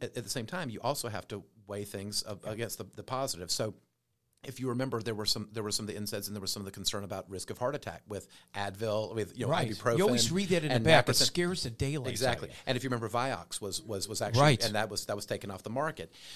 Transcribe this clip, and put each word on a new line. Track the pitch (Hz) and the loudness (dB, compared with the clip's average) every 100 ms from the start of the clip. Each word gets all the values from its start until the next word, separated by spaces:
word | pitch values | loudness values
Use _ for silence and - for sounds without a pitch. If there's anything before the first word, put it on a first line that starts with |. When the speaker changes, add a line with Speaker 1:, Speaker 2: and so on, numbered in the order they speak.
Speaker 1:
at, | 120 - | -8 -6
at | |
the | 113 | -6
same | 135 113 | -6 -4
time, | 180 151 | -6 -6
you | 107 | -2
also | 120 143 120 | -2 -2 -2
have | 107 - | -6 -6
to | 104 - _ 101 | -10 -10 _ -10
weigh | 101 | -8
things | 101 101 98 101 - | -6 -6 -4 -4 -4
up | 101 | -6
Speaker 2:
Yeah. | 104 | -6
Speaker 1:
against | 107 117 - | -6 -6 -6
the, | 101 - | -10 -12
the | |
positive. | - 131 135 85 87 | -6 -4 -2 -4 -4
So | - 110 - _ _ _ _ _ _ | -2 -2 -4 _ _ _ _ _ _
if | - 127 | -12 -6
you | 127 | -2
remember, | 120 131 120 | 0 0 -2
there | 110 | -2
were | 107 104 | -2 0
some, | 110 104 | 0 -2
there | 110 | -4
were | 104 | -2
some | 98 | -2
of | 104 | -2
the | 98 | -6
N | 104 | -4
saids | 107 101 | -6 -6
and | 104 | -6
there | |
was | 95 | -6
some | - | -6
of | 98 | -6
the | |
concern | 98 95 104 | -4 -4 -2
about | 98 98 92 | -6 -8 -8
risk | 95 - | -10 -8
of | 107 | -4
heart | 123 | -2
attack | 147 - 90 - | -2 -6 -10 -8
with | 101 - - - | -10 -10 -20 -12
Advil, | 98 101 98 113 107 107 | -6 -4 -2 0 0 0
with, | 113 101 - | -2 -4 -2
you | 120 | 0
know, | |
Speaker 2:
Right. | - 113 | 2 0
Speaker 1:
ibuprofen | 104 123 117 | 0 2 4
Speaker 2:
You | 202 | 6
always | 247 113 | 6 4
read | 175 196 | 4 4
that | 175 | 2
in | 151 | 4
the | |
Speaker 1:
and | 127 | 4
Speaker 2:
back. | 117 156 - | 8 8 8
It | |
Speaker 1:
naproxen. | - | 6
Speaker 2:
scares | - - 175 185 | 4 4 0 0
the | 127 | -4
daylights | 113 139 151 127 | -2 -2 -2 -2
out | |
of | |
Speaker 1:
Exactly. | 113 127 117 117 | 0 2 0 -4
Speaker 2:
you. | - - | -8 -2
Speaker 1:
And | 123 | 0
if | |
you | 131 | 0
remember, | 120 110 | 0 0
Vioxx | 117 135 107 - - | 0 0 -2 -6 -6
was, | 104 90 | -4 -6
was, | - 101 92 | -4 -4 -2
was | 107 | -2
actually, | 107 113 | 2 8
Speaker 2:
Right. | 147 127 | 8 8
Speaker 1:
and | 117 | 4
that | 104 110 | 2 0
was, | 101 - | -2 -4
that | 104 | -4
was | - | -2
taken | 101 98 | -4 -4
off | 95 | -8
the | - | -6
market. | 120 156 151 80 - - | -2 -2 -4 -12 -12 -18